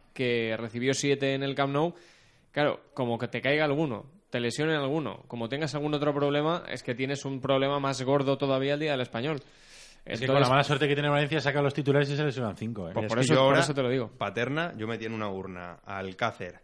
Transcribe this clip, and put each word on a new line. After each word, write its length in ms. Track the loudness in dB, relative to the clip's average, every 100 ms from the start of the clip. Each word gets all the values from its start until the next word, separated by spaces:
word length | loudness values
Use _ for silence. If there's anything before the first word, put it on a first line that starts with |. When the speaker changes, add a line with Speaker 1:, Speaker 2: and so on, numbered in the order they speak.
| _
Speaker 1:
que 420 | -4 0 0 0 -4
recibió 360 | -6 -2 0
siete 400 | 2 2 2 0 -2
en 80 |
el 120 | -2 0
Camp 160 | 0
Nou, 200 | 0 -2 -4 -20 -20 _ _ _
claro, 300 | 0 0 0 -8
como 240 | -4 -2 -2
que 100 | -4
te 120 | -2
caiga 220 | 0 2
alguno, 420 | 2 0 -2 -4 -10 -20 _
te 100 | -4
lesionen 360 | -2 0 0 0
alguno, 480 | 0 -2 -4 -8 -10
como 220 | -8 -4
tengas 240 | -4 -4 -2
algún 180 | -2
otro 200 | 0 0
problema, 500 | 2 2 2 0 -2 -4
es 140 | -8
que 100 | -4 -2
tienes 300 | -2 -4 -6
un 160 | -4
problema 380 | 2 2 4 0
más 220 | 0 -2
gordo 340 | 2 2 4 2
todavía 380 | 2 2 2 0
el 40 |
día 120 | 0
del 100 | 0
Español. 360 | -2 -4 -4 -4 -8 -20 -20 -20 -20 -18 -8
Speaker 2:
Es 140 | -4
que 60 | 2
Speaker 1:
Entonces 40 |
Speaker 2:
con 100 | 4
la 80 | 6
mala 140 | 6
suerte 240 | 4 2 2
que 60 |
tiene 160 | 2 2
Valencia, 320 | 2 2 0
saca 200 | 0 2
los 120 | 0
titulares 360 | 0 2 4 4
y 60 | 0
se 80 |
lesionan 320 | -2 -2 -4 -4
cinco, 320 | -8 -6 -6
¿eh? 40 |
Speaker 1:
Pues 100 | -4
Speaker 3:
Mira, 40 | 0
Speaker 1:
por 100 | 2
Speaker 3:
es 80 | 4
que 60 |
Speaker 1:
eso, 0 |
Speaker 3:
yo 60 | 6
Speaker 1:
por 80 | 6
Speaker 3:
ahora, 120 | 4
Speaker 1:
eso 120 | 2
te 80 | 0
lo 60 | 0
digo. 200 | 0 -4 -6
Speaker 3:
Paterna, 560 | -4 -2 -2 -2 -4 -6
yo 100 | -6
metí 180 | -6 -6
en 80 |
una 160 | -6 -6
urna 500 | -6 -8 -10 -14 -14 -10
a 120 | -8
Alcácer, 600 | -8 -4 -4 -4 -12 -14